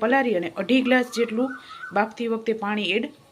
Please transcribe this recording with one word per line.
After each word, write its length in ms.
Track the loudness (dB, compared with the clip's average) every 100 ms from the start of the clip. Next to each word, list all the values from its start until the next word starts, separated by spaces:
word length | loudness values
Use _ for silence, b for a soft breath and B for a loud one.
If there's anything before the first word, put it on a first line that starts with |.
પલાળી 340 | 2 2 2 0
અને 100 | -2 -6
અઢી 220 | 2 2 4
ગ્લાસ 200 | 2 2 -2
જેટલું 400 | -2 0 -2 -4 B B -4 0
બાફતી 360 | 0 0 -4 -2
વખતે 180 | -2 -2
પાણી 280 | -2 -2 0 0
એડ 80 | -2 -10 _